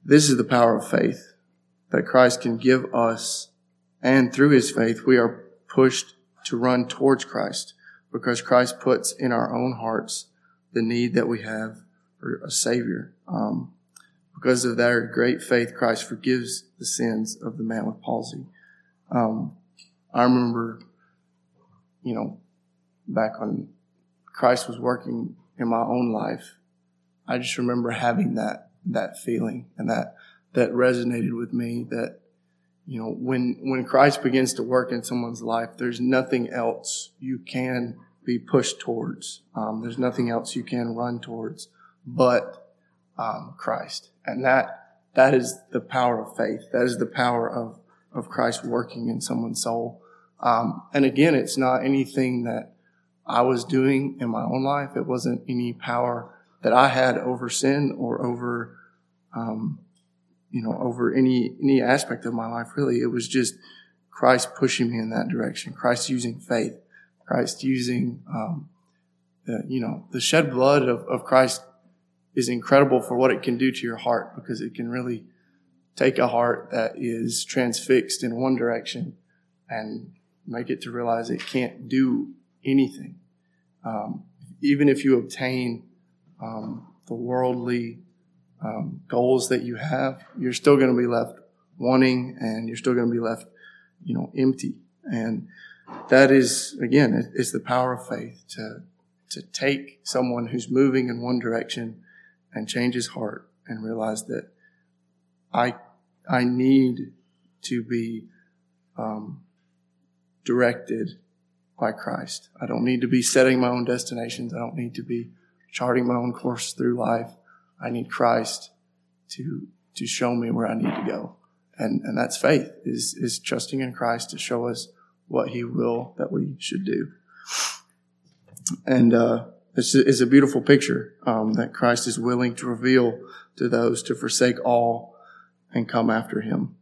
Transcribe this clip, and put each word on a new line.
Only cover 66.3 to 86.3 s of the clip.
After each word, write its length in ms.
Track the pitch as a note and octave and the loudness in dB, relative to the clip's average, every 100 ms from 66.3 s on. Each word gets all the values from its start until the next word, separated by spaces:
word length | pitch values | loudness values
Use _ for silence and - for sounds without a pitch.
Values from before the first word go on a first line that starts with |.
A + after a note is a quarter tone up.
| A#2 | -8
faith, 360 | - A#2+ - - _ _ _ _ | -2 -2 -2 -6 _ _ _ _
Christ 400 | - B2+ B2+ - | -4 -2 -2 -2
using, 580 | C3+ C3 B2 B2 B2 A#2+ - | -2 0 0 0 -2 -6 -10
um, 400 | D3 A2 D#3 - _ _ _ _ _ _ _ - | -8 -6 -8 -10 _ _ _ _ _ _ _ -8
the, 180 | A2+ - | -6 -4
you 140 | C3 | -4
know, 260 | A2+ A2 - | -4 -8 -8
the 80 | B2+ | -4
shed 300 | - D#3+ C#3+ | 2 2 2
blood 320 | B2+ C3+ C#3+ | 2 4 4
of, 180 | B2+ A#2 - | 4 -2 -2
of 160 | B2+ | -6
Christ 380 | - C3 B2+ - - _ _ _ _ _ _ | 4 4 4 0 -10 _ _ _ _ _ _
is 160 | - A#2+ | -2 0
incredible 500 | A#2+ A2+ C#3 C#3 B2+ | -2 6 6 8 4
for 160 | - A#2+ | 2 2
what 140 | C3 | 4
it 120 | G#2+ | 2
can 140 | - A#2+ | -2 0
do 160 | C3 | 0
to 80 | B2+ | 0
your 160 | A#2+ A2+ | -8 -4
heart, 400 | B2 B2 - - | -2 -2 -2 -14
because 240 | - A2+ | -10 -8
it 140 | A#2 | -8
can 160 | - A#2 | -8 -6
really 340 | B2 B2 A#2 - _ _ _ _ _ _ - | -6 -6 -8 -12 _ _ _ _ _ _ 2
take 220 | C3+ C3 | 2 4
a 100 | B2 | 2
heart 400 | A#2+ A#2+ - - | 2 2 0 -4
that 200 | A#2+ A2+ - | -2 -2 -4
is 460 | A#2+ A2+ A#2 A#2 | -6 -4 -4 -6
transfixed 800 | - C#3 A#2+ A2+ - C3 - - | -4 0 0 -2 2 2 2 -6
in 140 | B2 A#2 | -4 -2
one 180 | C3 | 0
direction 640 | B2+ A#2+ A2+ - B2 A#2 - _ _ _ _ _ | 0 0 -2 -6 -8 -10 -12 _ _ _ _ _
and 420 | A2+ G#2+ A2 - _ _ _ - | -10 -8 -12 -14 _ _ _ -12
make 220 | A#2+ B2 | -10 -6
it 100 | C3 | -8
to 120 | - | -6
realize 360 | A#2+ A#2+ A#2 A#2 | -6 -2 -2 -4
it 160 | B2 | -8
can't 440 | - C3+ B2 - A#2 | -4 -2 -4 -6 -2
do 440 | C3 C3 A#2 - - _ _ | 2 2 0 -4 -12 _ _
anything. 520 | - C3+ B2+ - - - _ _ _ _ _ _ | 0 2 2 -2 -18 -20 _ _ _ _ _ _
Um, 380 | A2+ A2 G#2+ - - _ - - | -8 -8 -8 -10 -14 _ -20 -4
even 260 | C#3+ C#3+ C#3+ | 0 4 4
if 160 | C3+ | 4
you 140 | C#3 B2+ | 4 2
obtain, 720 | - - B2+ B2+ B2 A#2 - _ _ _ _ | 2 -6 -4 -2 -4 -6 -12 _ _ _ _